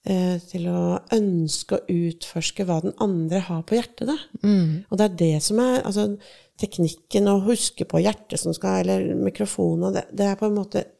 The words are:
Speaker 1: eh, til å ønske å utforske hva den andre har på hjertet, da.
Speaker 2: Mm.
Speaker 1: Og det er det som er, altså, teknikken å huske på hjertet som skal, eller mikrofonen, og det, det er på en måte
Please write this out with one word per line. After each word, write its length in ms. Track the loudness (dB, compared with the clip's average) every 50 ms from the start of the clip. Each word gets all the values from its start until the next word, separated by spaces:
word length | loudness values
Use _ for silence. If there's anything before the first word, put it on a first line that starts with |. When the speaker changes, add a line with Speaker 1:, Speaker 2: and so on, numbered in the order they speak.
| _
Speaker 1:
eh, 320 | 0 0 2 2 0 0 -2
til 280 | -6 -8 -8 -6 -4 -2
å 300 | 0 0 0 0 0 -2 -2 0
ønske 680 | 2 2 2 2 2 2 0 0 -2 -6 -2 -2 -2 -2
å 60 | 0
utforske 760 | 0 0 0 0 -2 -4 -6 -12 -8 -8 -6 -6 -4 -4 -4 -2
hva 160 | -2 -2 -2
den 120 | -2 -4 -2 -2
andre 420 | -2 0 0 0 -2 0 -2 -2
har 220 | -2 -2 -6 -6
på 140 | -2 0 0
hjertet, 320 | 0 0 -4 -8 -8 -4 -4
da. 80 | -4 -4 -6 -12 -12 -2
Speaker 2:
Mm. 460 | 2 4 4 4 4 2 0 -2 -4
Speaker 1:
Og 140 | _ 0 2
det 80 | 2
er 100 | 2 2
det 180 | 2 2 2 4 2
som 180 | 0 0 2 2
er, 220 | 2 2 2 0
altså, 240 | 0 0 -2 0 0 -2 -2 -6 -10 -20 -20 -20 -20 _ _ -8
teknikken 720 | -8 -6 -2 0 0 -2 -2 -6 _ _ 0 2 4 4
å 100 | 4 4
huske 440 | 4 2 2 2 0 -4 -4 -6 -6
på 160 | 0 0 2
hjertet 380 | 2 2 0 -2 -8 _ -6 -4
som 160 | -2 -4 -4
skal, 300 | -2 -2 -2 0 0 0
eller 300 | 0 0 0 0 -2 -2
mikrofonen, 760 | 0 -2 -2 -2 -2 -4 -4 -2 0 0 0 2 0 0 0
og 80 | -2
det, 100 | -2 -4 -6
det 200 | -4 -2 0 0
er 80 | 0
på 120 | 0 0 0
en 80 | 0
måte 280 | -2 -2 -2 -4 -4 -4 -4 _